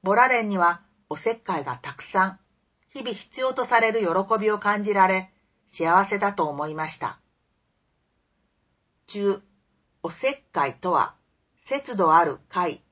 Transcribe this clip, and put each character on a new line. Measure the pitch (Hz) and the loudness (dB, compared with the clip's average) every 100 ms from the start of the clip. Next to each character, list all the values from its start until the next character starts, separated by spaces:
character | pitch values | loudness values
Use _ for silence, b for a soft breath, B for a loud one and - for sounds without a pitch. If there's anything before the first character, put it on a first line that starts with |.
ボ | 190 214 | 2 2
ラ | 262 | 4
連 | 247 214 | 2 0
に | 190 | 2
は | 170 175 _ _ _ | 2 0 _ _ _
お | 151 | -6
せ | 226 | -4
っ | 226 | -4
か | - 165 | -6 -6
い | |
が | 135 123 | -6 -8
た | - | -10
く | - | -16
さ | - 190 190 | -4 0 0
ん、 | 190 _ _ _ _ _ | -2 _ _ _ _ _
日 | 277 | -10
々 | 247 | -8
必 | 202 - - | -10 -12 -4
要 | 262 | -4
と | 262 247 | -2 2
さ | 247 | 2
れ | 247 | 4
る | 220 | 2
喜 | 190 175 190 220 | 0 0 0 0
び | 214 | 0
を | 208 | 0
感 | 202 208 | 0 -2
じ | 208 | 0
ら | 202 185 | 4 4
れ、 | 190 185 _ _ _ _ | 4 -4 _ _ _ _
幸 | - 165 180 190 | -4 4 4 4
せ | 202 | 0
だ | 202 | -2
と | 196 156 | -2 -4
思 | 143 151 | -4 -8
い | |
ま | 156 156 | -6 -8
し | - | -8
た。 | 110 - _ _ _ _ _ _ _ _ _ _ _ _ _ _ _ _ _ _ - | -10 -10 _ _ _ _ _ _ _ _ _ _ _ _ _ _ _ _ _ _ -14
中、 | 202 202 190 _ _ _ _ _ _ | -2 -2 -2 _ _ _ _ _ _
お | 175 | -12
せ | - 262 | -4 -4
っ | 277 _ | -4 _
か | 180 139 | -4 -4
い | 127 | -4
と | 180 | -2
は、 | 160 - - _ _ _ _ | 0 -2 -6 _ _ _ _
節 | - 277 - | -6 -6 -4
度 | 214 165 | 0 4
あ | 165 | 6
る | 165 131 _ | 4 -2 _
会 | 185 175 147 _ | -4 -4 -6 _